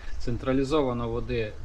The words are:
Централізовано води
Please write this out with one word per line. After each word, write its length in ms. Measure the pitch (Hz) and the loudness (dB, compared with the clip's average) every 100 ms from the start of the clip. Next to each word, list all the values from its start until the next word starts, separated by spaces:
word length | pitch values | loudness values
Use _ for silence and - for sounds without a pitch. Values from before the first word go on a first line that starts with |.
| - - | -4 0
Централізовано 920 | - 113 - 131 131 156 131 120 117 | 0 0 0 2 4 2 2 0 -2
води 440 | 117 117 120 107 - | -2 -2 -2 -2 -4